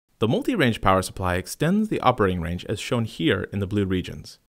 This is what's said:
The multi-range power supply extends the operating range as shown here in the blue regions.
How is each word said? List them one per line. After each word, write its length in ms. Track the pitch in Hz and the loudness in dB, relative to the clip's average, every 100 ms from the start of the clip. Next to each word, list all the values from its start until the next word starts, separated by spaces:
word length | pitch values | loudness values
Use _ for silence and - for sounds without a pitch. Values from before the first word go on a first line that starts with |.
| _ _ | _ _
The 80 | 110 | 0
multi-range 520 | 185 294 233 127 107 | 2 0 2 2 2
power 220 | 101 95 | 4 4
supply 320 | 92 - 92 | 2 -4 -2
extends 560 | 90 - - 151 202 214 | -2 -4 -2 0 0 0
the 100 | 151 | 0
operating 400 | 127 123 98 90 | 2 4 2 2
range 240 | 82 87 - | -2 -4 -6
as 100 | 107 | -8
shown 260 | - 123 110 | -4 -2 -2
here 440 | - 160 95 - | -2 0 0 -2
in 80 | 101 | -4
the 80 | 98 | -2
blue 180 | 104 95 | 0 0
regions. 520 | 92 85 78 - - _ | 0 -2 -10 -16 -20 _